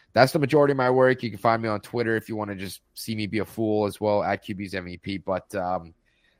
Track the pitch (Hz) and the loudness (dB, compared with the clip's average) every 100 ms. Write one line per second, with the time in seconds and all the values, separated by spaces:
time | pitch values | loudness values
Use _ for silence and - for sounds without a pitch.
0 | _ 107 131 165 135 147 143 139 127 131 | _ 4 6 4 2 4 4 4 2 4
1 | 131 127 120 101 120 113 113 104 - 120 | 4 4 -4 -2 0 2 0 -4 -4 -4
2 | 113 110 - 110 104 95 95 - _ - | 0 -2 -4 -8 -8 -8 -10 -12 _ -16
3 | - 110 107 107 95 - 110 107 104 - | -8 -6 -4 -4 -4 -4 0 0 0 -2
4 | 107 104 87 101 - 98 98 95 90 87 | 0 0 0 -4 -4 -10 -8 -8 -8 -12
5 | - 98 80 92 - 101 90 92 82 _ | -8 -8 -4 -6 -4 -6 -4 -4 -6 _
6 | _ _ _ _ | _ _ _ _